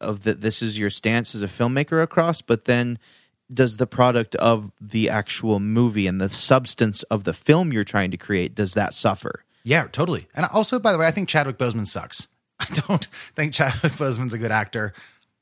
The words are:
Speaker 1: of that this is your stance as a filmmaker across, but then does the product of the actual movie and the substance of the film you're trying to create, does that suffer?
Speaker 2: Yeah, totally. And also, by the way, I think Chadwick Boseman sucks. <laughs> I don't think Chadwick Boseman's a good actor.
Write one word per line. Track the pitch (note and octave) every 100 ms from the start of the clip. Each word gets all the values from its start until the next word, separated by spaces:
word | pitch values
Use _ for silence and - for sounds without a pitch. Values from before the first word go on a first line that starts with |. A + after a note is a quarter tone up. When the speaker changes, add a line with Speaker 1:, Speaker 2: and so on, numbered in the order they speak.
Speaker 1:
of | - G2+
that | A2 -
this | A2 -
is | A2+ G#2
your | G2+
stance | - A2 A#2 A2
as | A2
a | G2
filmmaker | - A#2+ C3+ D3 D#3+
across, | D#3+ - E3 D#3+
but | - A2+ -
then | A#2+ A#2+ A#2 _ _ _ _ -
does | B2+ B2 G#2+
the | B2
product | - B2 A#2+ G#2+ -
of | A#2 A2+ G2+ -
the | G#2+ A2+ G#2+
actual | G#2+ - - A2 G2+
movie | G#2 A#2 A#2+ G#2 F#2+
and | F#2+
the | F#2+
substance | - - C3 B2 - A2 -
of | - A2
the | F#2
film | - - D#3+ E3+
you're | A2+
trying | G2+ G2+ F#2
to | F2
create, | - F#2+ E2+
does | - F#2+ G2+
that | G2
suffer? | - A2 G2 - - _ _
Speaker 2:
Yeah, | A2+ D#3+ -
totally. | C3+ F3 G#2 - D3+
And | E3
also, | G#3 G#3+ B3
by | G#3+
the | E3
way, | E3
I |
think | G3+ F3+
Chadwick | D#3 C3+ A#2
Boseman | B2 A2 G2+
sucks. | F2+ - - - _
<laughs> | _ -
I | - D#3 -
don't | F#3+ - - - -
think | D3+
Chadwick | - C3+ - D#3
Boseman's | C3 C#3 A#2 B2+
a | A2
good | A2+
actor. | G#2+ G#2 A2+ G#2+ - - _ _ _